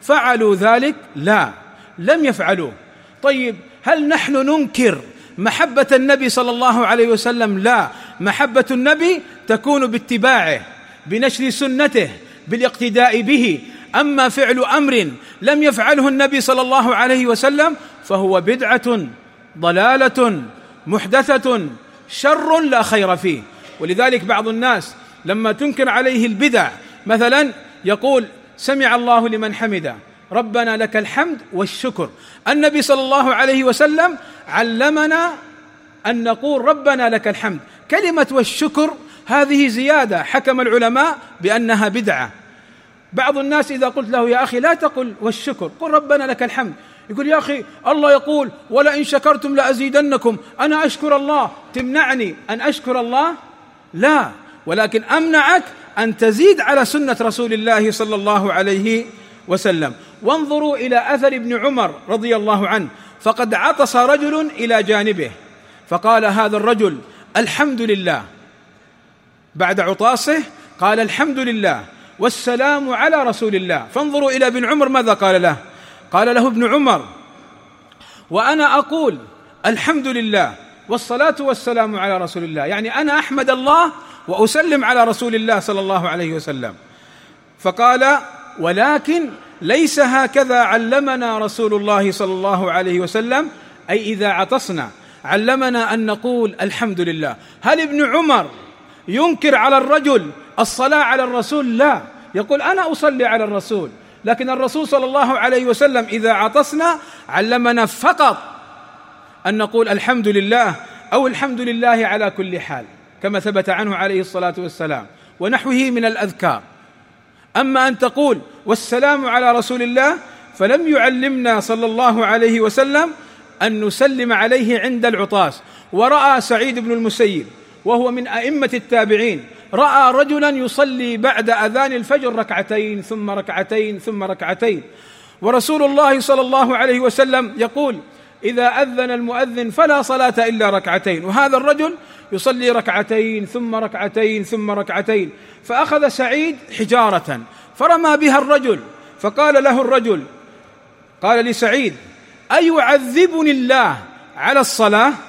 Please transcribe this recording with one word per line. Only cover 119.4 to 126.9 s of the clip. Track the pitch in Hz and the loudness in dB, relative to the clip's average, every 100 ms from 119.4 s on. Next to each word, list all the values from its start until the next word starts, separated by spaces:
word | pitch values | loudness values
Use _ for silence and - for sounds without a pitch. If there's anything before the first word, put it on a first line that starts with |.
| 254 | 2
رسول | 240 - 247 | 2 0 -4
الله"، | 240 247 277 330 - - - - | -2 2 2 0 -8 -20 -20 -2
فلم | 190 277 330 | 2 2 2
يعلمنا | 285 240 254 262 262 240 220 | 2 2 2 -2 -2 0 0
صلى | 196 226 233 | 0 -2 -2
الله | 220 247 226 214 | 0 2 2 2
عليه | 226 233 226 | 2 2 2
وسلم | 214 208 269 285 330 311 - - - - | 0 2 2 2 0 -4 -20 -20 -20 -4
أن | 208 220 214 | -2 -2 -4
نسلم | - 277 262 240 | 0 0 0 0
عليه | 214 220 254 226 233 | 0 2 2 2 0
عند | 214 247 240 | -2 0 0
العطاس. | 214 196 208 170 - - - - | 0 -2 0 0 -2 -20 -20 -8
ورأى | 185 240 294 277 262 | 0 2 4 4 2
سعيد | - 233 254 247 | 2 0 0 -2
بن | 226 | -2